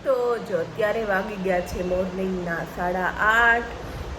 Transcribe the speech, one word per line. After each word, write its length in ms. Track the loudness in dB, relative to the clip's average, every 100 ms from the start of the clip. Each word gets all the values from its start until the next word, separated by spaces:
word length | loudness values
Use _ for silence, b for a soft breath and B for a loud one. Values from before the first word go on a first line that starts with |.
તો 340 | 2 2 2 -2
જો, 200 | -2 -2
અત્યારે 460 | -2 -2 0 0
વાગી 320 | 0 0 0 -2
ગયા 240 | 0 0
છે 240 | 0 -4
મોર્નિંગના 720 | 0 0 0 -2 -2 -2 -2 -4 -6 -4
સાડા 360 | -2 0 0 2
આઠ. 440 | 4 6 6 4 0 -8 -10 -8 -8